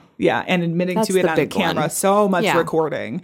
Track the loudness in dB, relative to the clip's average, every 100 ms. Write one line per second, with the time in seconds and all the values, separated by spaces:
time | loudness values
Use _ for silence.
0 | -12 -2 0 0 0 -2 0 -2 -2 -2
1 | 0 2 2 0 0 0 -2 -2 -4 0
2 | 2 2 2 2 2 2 2 0 0 -2
3 | -6 -8